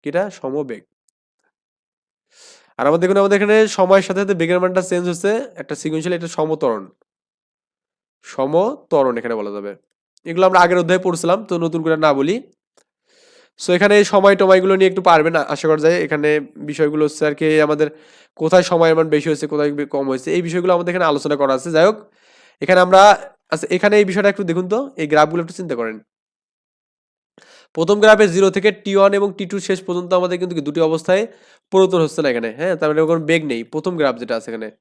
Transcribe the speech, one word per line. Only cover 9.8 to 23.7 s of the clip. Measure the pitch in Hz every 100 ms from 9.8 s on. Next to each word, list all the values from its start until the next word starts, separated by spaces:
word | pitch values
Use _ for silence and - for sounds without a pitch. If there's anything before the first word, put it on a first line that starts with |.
| _ _ _ _ 165
এগুলো | 170 190
আমরা | 185
আগের | 175 180
অধ্যায়ে | 175 185 185
পড়ছিলাম, | 170 170 196 208
তো | 175
নতুন | 165 165
করে | 160 156 156
না | 139
বলি। | 143 226 - _ _ _ _ _ _ _ _ _ _ _
So | - 180
এখানে | 202 208
এই | 202
সময় | 202 196 196
টময়গুলো | 190 185 190 190
নিয়ে | 185
একটু | 185 180
পারবেন | 165 156 165
আ-, | -
আশা | 143 160
করা | 156 156
যায়। | 175 156
এখানে | 151 151 151 139 - 147
বিষয়গুলো | 147 151 156 151
হচ্ছে | 151 151
আর | 143
কি | 156 156 151
আমাদের | 151 151 - _ _ _ -
কোথায় | 160 185 175
সময়ের | 175 165 160
মান | 160
বেশি | 151 160
হয়েছে, | 147 151
কোথায় | 151 147 143
বে-, | 143
কম | 143 139
হয়েছে, | 131 160 170
এই | 170
বিষয়গুলো | 175 180 175
আমাদের | 175
এখানে | 180 165
আলোচনা | 143 143 143
করা | 139 131
আছে। | 170 156
যাই | 185
হোক, | 214 - _ _ _ _ _
এখানে | - 185 180
আমরা, | 190 208 190 - _ _
আচ্ছা, | - -